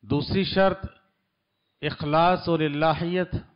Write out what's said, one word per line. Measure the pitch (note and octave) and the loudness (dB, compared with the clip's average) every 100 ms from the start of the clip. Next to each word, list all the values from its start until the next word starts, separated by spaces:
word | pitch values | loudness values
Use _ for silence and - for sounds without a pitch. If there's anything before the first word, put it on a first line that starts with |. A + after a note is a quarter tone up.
दूसरी | G#2 C#3+ C#3+ F#3+ | -2 -2 0 -2
शर्त | F#3 F#3+ F#3+ F#3 - _ _ _ _ _ _ _ _ _ | 0 4 2 2 -10 _ _ _ _ _ _ _ _ _
इखलास | D3+ - D3+ D#3 E3+ F3+ - | -8 -6 0 2 4 2 0
और | E3 | 0
इलाहियत | D#3 C#3+ D#3+ D#3 E3+ F3+ F3 - - | 0 0 0 0 -2 -2 -2 -6 -10